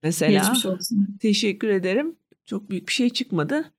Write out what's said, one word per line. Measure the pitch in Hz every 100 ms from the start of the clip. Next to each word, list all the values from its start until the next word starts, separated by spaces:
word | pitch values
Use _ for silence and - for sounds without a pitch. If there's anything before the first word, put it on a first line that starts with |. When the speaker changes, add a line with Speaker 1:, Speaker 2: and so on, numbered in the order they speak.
Speaker 1:
Mesela. | 156 170 156 202
Speaker 2:
Geçmiş | 196 254 196
olsun. | 185 - 220 196 -
Speaker 1:
Teşekkür | 220 202 220 196 220
ederim. | 196 185 196 302 330 _ _ -
Çok | 202 -
büyük | 185 -
bir |
şey | - 247
çıkmadı. | 233 262 175 226 294 320